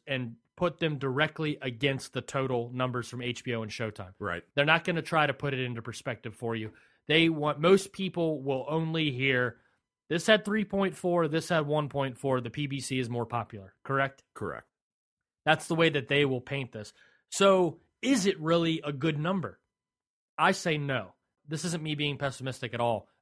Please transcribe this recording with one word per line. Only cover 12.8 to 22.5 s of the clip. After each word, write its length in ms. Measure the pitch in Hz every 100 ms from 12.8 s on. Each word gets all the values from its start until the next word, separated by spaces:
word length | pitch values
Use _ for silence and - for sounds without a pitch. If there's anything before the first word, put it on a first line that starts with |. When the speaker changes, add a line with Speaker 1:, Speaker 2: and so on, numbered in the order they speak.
| - 131
Speaker 1:
is 120 | 120
more 140 | 120 117
popular," 480 | 120 107 107 95 _
correct? 400 | - 135 135 135 _
Speaker 2:
Correct. 340 | - 95 60 - _ _ _ _ _ _ _ -
Speaker 1:
That's 220 | 156 -
the 80 | 165
way 140 | 165
that 180 | 147 120
they 160 | 143 143
will 160 | 127
paint 300 | - 139 127
this. 220 | 110 107 - _ _ _
So, 520 | - 196 190 175 - _ _
is 240 | 233 269 190
it 140 | 160
really 400 | 156 170 165 160 151
a 80 |
good 240 | 143 160 147
number? 400 | 160 190 120 - _ _ _ _ _ _ _ -
I 140 | 165
say 260 | 190 180 151
no. 380 | 143 127 95 _ _ _ 147
This 180 | 151 175
isn't 180 | 165
me 120 | 156 147
being 220 | 147 139
pessimistic 560 | 143 - 131